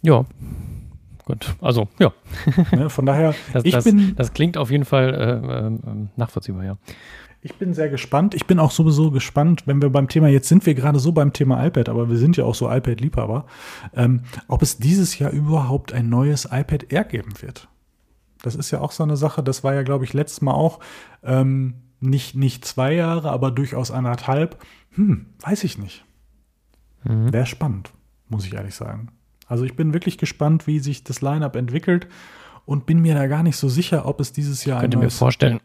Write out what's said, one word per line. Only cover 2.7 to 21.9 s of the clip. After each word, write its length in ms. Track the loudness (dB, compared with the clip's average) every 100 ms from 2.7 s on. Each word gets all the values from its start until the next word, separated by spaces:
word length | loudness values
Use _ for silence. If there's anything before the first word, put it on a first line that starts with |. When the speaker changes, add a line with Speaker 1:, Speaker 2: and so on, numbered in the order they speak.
Speaker 2:
Ne, 180 | 2 0
von 160 | 0 2
daher, 280 | 4 2 0
Speaker 1:
<laughs> 100 | -4
Das, 120 | 0
Speaker 2:
ich 80 | 2
Speaker 1:
das, 120 | 4
Speaker 2:
bin 300 | 6 6 4 2
Speaker 1:
das 160 | -4
klingt 240 | 0 0 0
auf 140 | 0
jeden 140 | 0
Fall, 300 | 2 2 2
äh, 440 | 2 0 -2 -4 -4 -4
ähm, 140 | -4 -6
ähm, 220 | -8 -8 -4
nachvollziehbar, 480 | -4 -4 -8 -8
ja. 120 | -8 -8 -14 -20 -20 -20 -20 _
Speaker 2:
Ich 120 | -20 -8
bin 160 | -6
sehr 160 | -2 -2
gespannt. 460 | -4 -2 2 2
Ich 120 | 0 2
bin 120 | 4
auch 120 | 4
sowieso 400 | 4 4 4 2
gespannt, 520 | 0 -2 0 2 2 2
wenn 140 | 2
wir 80 | 2
beim 200 | 2 2
Thema, 200 | 4 6
jetzt 200 | 6 6
sind 180 | 6 6
wir 80 |
gerade 240 | 2 2 2
so 140 | 2
beim 200 | 2 2
Thema 320 | 2 0 2
iPad, 240 | 2 0 0
aber 220 | -2 0
wir 80 | 2
sind 180 | 4 4
ja 80 |
auch 100 | 2
so 160 | 0 0
iPad-Liebhaber, 760 | 0 0 -2 -2 -2 -2 -4 -8 -18 -20 -18 -12
ähm, 300 | 0 2 2 -2 -18 -4
ob 140 | 0
es 160 | 0 0
dieses 400 | 2 2 2 0
Jahr 120 | -4
überhaupt 600 | -2 0 0 0 -2 -4
ein 160 | -4 0
neues 340 | 2 2 0 -2
iPad 400 | -4 -2 -4 -2
Air 120 | -4
geben 280 | -2 -6 -8 -14
wird. 280 | -16 -18 -20 _ _ _ _ _ _ _
Das 120 | -10 -8
ist 140 | -6
ja 100 | -6
auch 120 | -6
so 100 | -4
eine 140 | -2 0
Sache, 260 | -2 -2
das 220 | -4 -2
war 80 | -2
ja, 80 | -2
glaub 200 | -2 -2
ich, 100 | -2
letztes 300 | -4 -4 -4
Mal 100 | -2
auch, 280 | 2 0 -2 -20 -20 -20 -16
ähm, 520 | -2 2 2 0 -2 -6 _